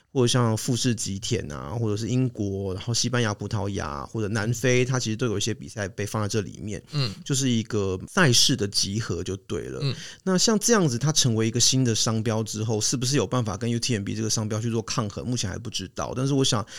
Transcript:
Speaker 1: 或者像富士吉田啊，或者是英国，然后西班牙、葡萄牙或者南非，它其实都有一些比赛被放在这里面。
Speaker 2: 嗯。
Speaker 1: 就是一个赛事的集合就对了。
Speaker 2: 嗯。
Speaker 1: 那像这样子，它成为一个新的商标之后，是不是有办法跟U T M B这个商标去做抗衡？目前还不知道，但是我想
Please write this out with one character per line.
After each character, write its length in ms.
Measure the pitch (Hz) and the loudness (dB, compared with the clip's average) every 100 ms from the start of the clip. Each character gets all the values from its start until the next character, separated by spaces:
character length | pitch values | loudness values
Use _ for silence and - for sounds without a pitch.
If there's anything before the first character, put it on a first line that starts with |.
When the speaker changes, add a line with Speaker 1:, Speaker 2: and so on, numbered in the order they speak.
| _ | _
Speaker 1:
或 80 | 135 | 2
者 60 | 120 | 4
像 280 | 123 117 110 | 6 4 2
富 200 | - 123 | 0 2
士 180 | 127 | 2
吉 240 | 107 - 98 | 0 -2 -6
田 340 | - 107 - | -2 -2 -4
啊， 180 | 71 67 | -8 -6
或 180 | 113 113 | -2 -2
者 80 | 104 | -2
是 100 | 110 | 0
英 220 | 127 127 | 0 0
国， 460 | 120 101 98 98 92 | 0 -2 -2 -4 -4
然 80 | |
后 100 | - | -2
西 160 | 117 123 | 0 0
班 100 | 123 | 0
牙、 140 | 113 | 0
葡 160 | 101 101 | -2 -4
萄 180 | 107 98 | -4 -2
牙 360 | 95 82 71 65 | -4 -6 -6 -6
或 160 | 113 | -4
者 60 | 101 | -2
南 260 | 110 107 | -2 -2
非， 320 | 123 131 123 127 | 0 2 4 2
它 140 | 127 | 0
其 100 | 113 | -2
实 80 | 107 | -2
都 80 | 127 | -2
有 140 | 101 | -2
一 20 | |
些 140 | 113 107 | -2 -4
比 120 | - | -8
赛 200 | 110 98 | -6 -6
被 180 | - 98 | -6 -4
放 160 | 110 | -2
在 60 | 104 | -2
这 140 | 113 | -2
里 180 | 92 50 | -4 -8
面。 200 | 95 101 - | -10 -10 -8
Speaker 2:
嗯。 80 | 147 120 95 - | -4 -4 -4 -4
Speaker 1:
就 80 | |
是 160 | 135 135 | 0 2
一 140 | 117 | 2
个 340 | 104 107 98 92 85 | 0 0 0 -2 -2
赛 240 | - 160 | 4 6
事 260 | 120 - 135 | 6 6 4
的 100 | 101 | 0
集 320 | - - 104 | 0 0 -2
合 240 | - 87 | -2 -4
就 120 | 92 95 | -4 -6
对 260 | - - | -4 -6
了。 160 | 60 65 | -6 -4
Speaker 2:
嗯。 140 | 139 123 - - | -4 -6 -10 -8
Speaker 1:
那 140 | 190 185 | 0 2
像 220 | - 214 | 4 4
这 140 | - | 4
样 140 | 226 160 | 4 4
子， 100 | 117 | 2
它 140 | 147 | 2
成 220 | 151 127 | 4 4
为 140 | 110 113 | 4 2
一 40 | |
个 80 | 117 | 4
新 240 | - 131 | 4 4
的 120 | 127 107 | 4 2
商 260 | - 110 | 2 0
标 220 | 110 110 | 0 0
之 200 | 110 107 | -2 -2
后， 160 | 107 107 | -2 0
是 160 | - 127 | 0 0
不 100 | 123 | 0
是 100 | 139 | 2
有 100 | 95 | 2
办 180 | 127 | 0
法 140 | 104 95 | 0 -2
跟 120 | 117 | -2
U 100 | 117 | -2
T 140 | - | 0
M 100 | 107 | -2
B 100 | 101 | -2
这 80 | 104 | -4
个 80 | 110 | -2
商 200 | 113 107 | -2 -2
标 100 | 107 | -2
去 100 | 117 | -2
做 120 | 113 | -2
抗 280 | - - 104 | -2 -2 -4
衡？ 160 | - 73 | -4 -4
目 120 | 123 | -2
前 120 | 92 | -4
还 80 | 87 | -6
不 120 | 110 | -6
知 200 | - - - | -8 -8 -6
道， 180 | 64 | -6
但 140 | 123 135 | -2 0
是 60 | |
我 100 | 139 | 2
想 220 | 123 113 - | 2 2 -2